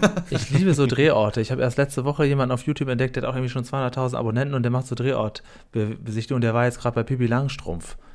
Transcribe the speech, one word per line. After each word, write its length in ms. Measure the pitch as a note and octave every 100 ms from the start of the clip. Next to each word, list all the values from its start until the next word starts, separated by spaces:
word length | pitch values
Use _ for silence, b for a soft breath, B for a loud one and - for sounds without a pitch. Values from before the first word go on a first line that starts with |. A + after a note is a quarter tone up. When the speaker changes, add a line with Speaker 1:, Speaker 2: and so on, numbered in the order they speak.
| G#3
Speaker 1:
<laughs> 240 | - -
Speaker 2:
Ich 180 | - -
liebe 240 | D3 F#3
so 120 | C#3+ C3+
Drehorte. 540 | B2+ D3+ A#2 G#2+ A2+
Ich 100 | A2+
habe 100 | C3
erst 160 | B2 A#2+
letzte 280 | C#3 - C3
Woche 200 | C#3+ C#3+
jemanden 260 | C#3 B2+
auf 100 | B2+
YouTube 240 | - D3 C3+
entdeckt, 260 | B2 B2+ C3
der 80 |
hat 60 | A#2+
auch 60 | B2+
irgendwie 140 | B2+
schon 120 | B2+ B2+
zweihunderttausend 520 | C#3 B2+ C3 B2+ B2
Abonnenten 340 | A#2 A2+ C#3+ C3+
und 80 |
der 80 | A#2+
macht 160 | B2 B2+
so 80 | A#2
Drehortbesichtigungen 1400 | B2 B2+ G#2+ - - - - A2+ G#2+ A2 A2+ A2 A#2 C3
und 40 |
der 120 | A#2+
war 120 | A2+ B2
jetzt 140 | A#2+
gerade 160 | B2 A#2
bei 80 |
Pippi 240 | A2+ C3 A#2+
Langstrumpf 680 | A#2+ C#3 - - E2+ - - b